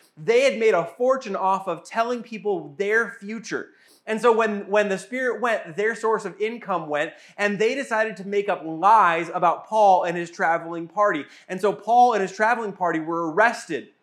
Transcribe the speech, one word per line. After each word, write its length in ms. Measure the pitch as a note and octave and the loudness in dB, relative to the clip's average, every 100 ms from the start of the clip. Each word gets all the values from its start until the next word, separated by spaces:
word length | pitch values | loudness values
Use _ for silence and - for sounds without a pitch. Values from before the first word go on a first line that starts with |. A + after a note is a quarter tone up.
| _ - | _ -6
They 280 | D#3 A#3 | 2 4
had 140 | C4+ A3 | 4 4
made 160 | A3 | 4
a 120 | G#3+ A3+ | 2 0
fortune 500 | - B3 C4 A3 G3 | -2 0 0 -2 -4
off 320 | F#3+ F#3+ F#3 | 0 -2 -4
of 160 | D#3+ | -8
telling 400 | - A3+ A#3 B3 | -6 -4 -2 -4
people 500 | - A3 G3+ F#3 D3 C#3+ | -8 -8 -4 -4 -6 -6
their 340 | G3 A3 G#3+ - | 0 0 0 -6
future. 520 | G3+ A3 - C3+ - _ _ _ - | -12 -12 -8 -8 -10 _ _ _ -8
And 160 | A3 | 0
so 100 | A#3+ | 4
when, 380 | A3 A3 G3+ G3+ | 4 2 -2 0
when 180 | G#3 G3+ | 2 2
the 100 | F#3+ | -2
spirit 440 | - B3+ B3+ A3 | -6 -6 -4 -2
went, 340 | A#3 G#3+ F3 D#3+ | -2 -2 -4 -4
their 180 | G#3+ | -4
source 300 | A3+ A3 G#3+ | -2 -2 -2
of 160 | G3 E3+ | -4 -6
income 480 | G#3+ A#3 F3 F3+ D#3 | -6 -6 -6 -4 -2
went, 240 | D3 D#3+ - - - | -4 -4 -8 -18 -4
and 220 | G#3 G3+ | -2 0
they 160 | A3 C4+ | 0 -2
decided 400 | C4+ A3 A3 F#3 | -2 -2 -2 -6
to 100 | F#3+ | -6
make 200 | G3+ G3+ | -4 -2
up 140 | F3 | -4
lies 640 | D#3+ D#3+ F#3+ A3 F3+ E3 E3 | -6 0 4 6 6 2 -2
about 340 | F3 E3+ D#3 - | 0 2 0 -2
Paul 380 | A3 G3+ F3 F3 | 4 6 6 2
and 100 | E3+ | -4
his 160 | E3+ | -6
traveling 560 | - F3 E3 E3 E3+ E3 | -2 0 0 -2 -10 -8
party. 380 | G#3 G#3 D#3+ C3+ - - | 0 0 0 -6 -16 -12
And 100 | F#3 | -2
so 140 | G3+ | -2
Paul 400 | F#3 - A#3+ B3 | -2 2 4 6
and 80 | G#3+ | 4
his 100 | F#3+ | -2
traveling 400 | - G#3+ A#3 G#3+ | 0 2 2 -2
party 300 | G3 F3 D#3+ | -2 -2 -2
were 280 | D#3 E3+ E3 | -2 -4 0
arrested. 560 | D#3 A3+ A3 - C#3 G#2+ _ | 2 2 2 -6 -8 -10 _